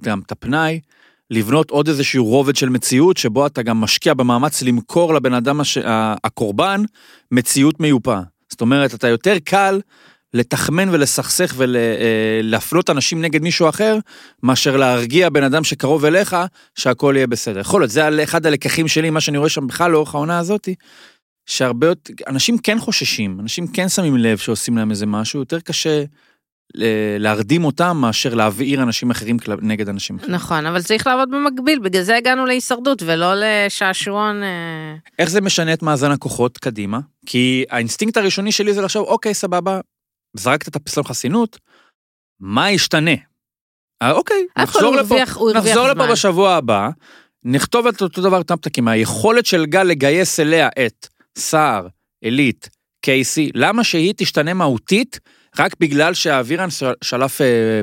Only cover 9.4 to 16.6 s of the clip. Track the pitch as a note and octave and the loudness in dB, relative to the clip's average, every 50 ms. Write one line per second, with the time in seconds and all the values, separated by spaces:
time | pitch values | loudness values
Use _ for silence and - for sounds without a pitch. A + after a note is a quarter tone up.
9.4 | C#3+ - F#3+ G3 G3 G3 G3 G3 G3+ _ _ _ _ - _ _ _ _ - A#2+ | 0 0 0 2 2 2 0 -2 -4 _ _ _ _ -20 _ _ _ _ -2 -2
10.4 | A#2 - - A#2 G2 C3 D3 F3 G3 F#3+ E3+ D3+ C#3+ C3 - D3 C3 - - - | -2 0 -2 -2 -2 0 0 0 0 2 2 2 2 2 0 -2 -2 -2 -2 -2
11.4 | F#3 - - B2+ C3 B2+ B2 A#2+ A#2 A2+ A2 - A#2 A2+ A2+ A2 A2 A2 A2 A2+ | -2 -2 0 0 0 0 2 0 0 0 0 0 0 0 0 0 0 0 0 0
12.4 | A2 A2 A2+ G#2+ - - D3+ F3 F3+ - E3 C#3 - - F3 D#3+ E3 E3 D3 D#3 | 0 0 -2 -2 -2 0 0 0 0 0 0 0 0 -2 -2 -2 -4 -2 -2 -2
13.4 | D#3 F3 D#3+ - F3 D#3 - - G#3+ A3 G#3+ G#3+ - _ - - - - _ - | -2 -2 0 2 2 2 2 2 0 2 0 0 -2 _ -16 -20 -20 -20 _ -4
14.4 | - B2 C3 A#2+ - D3 C3 C3+ C3+ B2+ B2 A#2+ A#2+ A#2 B2+ F3 F3+ E3+ C#3+ D3 | 0 0 2 2 2 2 2 4 4 4 2 0 0 0 2 2 2 4 4 2
15.4 | C#3 C3+ C3+ D#3+ D#3 - D3 - - C3 D#3 D#3 C#3 D3+ D#3+ F#3+ G#3 - F#3 F3 | 2 2 2 0 0 -2 -4 -2 0 0 2 2 4 4 4 4 2 2 -2 -2
16.4 | F3+ F#3 _ _ | -2 -4 _ _